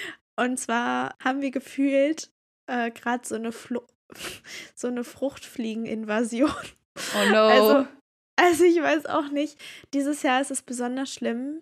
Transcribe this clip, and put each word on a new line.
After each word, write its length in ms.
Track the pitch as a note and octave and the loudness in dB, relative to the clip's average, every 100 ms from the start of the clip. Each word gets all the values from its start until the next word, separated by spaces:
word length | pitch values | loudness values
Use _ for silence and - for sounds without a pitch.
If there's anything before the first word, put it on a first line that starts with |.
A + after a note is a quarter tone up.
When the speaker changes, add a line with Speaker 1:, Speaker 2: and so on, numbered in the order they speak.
| - | -14
Speaker 1:
<laughs> 340 | - _ - | -16 _ -4
Und 180 | B3 B3+ | -2 -2
zwar 540 | - A#3 B3 B3+ C4 - | -4 -2 -2 -2 -4 -4
haben 180 | C4 C#4 | -4 -2
wir 100 | C#4 | -4
gefühlt, 800 | B3+ - - C#4 C4+ C#4+ D#4+ - _ _ _ - | -4 -8 -2 2 4 2 0 -8 _ _ _ -8
äh, 180 | B3 A#3 | -4 -4
grad 340 | A#3 A#3+ B3 - | -6 -4 -4 -4
so 80 | A3 | -8
eine 160 | A3+ | -6
Flo-, 340 | A3+ - A#3+ _ _ _ | -10 -8 -8 _ _ _
<laughs> 680 | - - - - - - - | -16 -14 -16 -16 -18 -16 -10
so 120 | B3 | -6
eine 160 | B3 | -6
Fruchtfliegeninvasion. 1500 | A#3+ - C4+ - - - A3+ A3 A3+ A3 G#3+ G#3+ A#3 A#3 C#4+ - - - _ - - G#3 | -8 -6 -6 -6 -18 -8 -8 -6 -6 -6 -4 -2 -2 0 0 -2 -12 -20 _ -12 -6 0
Speaker 2:
Oh 140 | G3+ | 4
no. 60 | G#3+ A3 | 6 8
Speaker 1:
Also, 400 | G#3 G#3+ C#4 C4 - _ _ _ - | 8 8 6 2 -8 _ _ _ 4
also 240 | F4+ E4 | 4 6
ich 180 | F4+ E4+ | 6 6
weiß 240 | C#4 D#4 - | 2 0 0
auch 220 | D#4 C#4+ | -2 -2
nicht. 300 | C#4+ D4+ - - - - | -4 -4 -6 -20 -20 -6
Dieses 300 | C#4 C#4 D4 | -4 -2 -2
Jahr 180 | D4 B3+ | 0 0
ist 80 | C4+ | 0
es 100 | C4+ | -6
besonders 500 | - B3 A#3+ C4 C4+ | -8 -6 -6 -4 -8
schlimm. 480 | - A#3 A#3 C4+ D#4 | -6 -6 -6 -8 -10